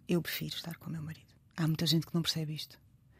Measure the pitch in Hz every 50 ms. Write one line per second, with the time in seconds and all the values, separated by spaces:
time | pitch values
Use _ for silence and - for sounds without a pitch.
0 | - - 175 175 156 - - - 160 151 - - - 170 165 - - - 160 165
1 | 151 156 156 - - - - - _ _ - - 165 156 160 151 170 156 165 165
2 | 151 - - 175 156 - - 165 160 147 156 147 - - - - - - - _
3 | _ - -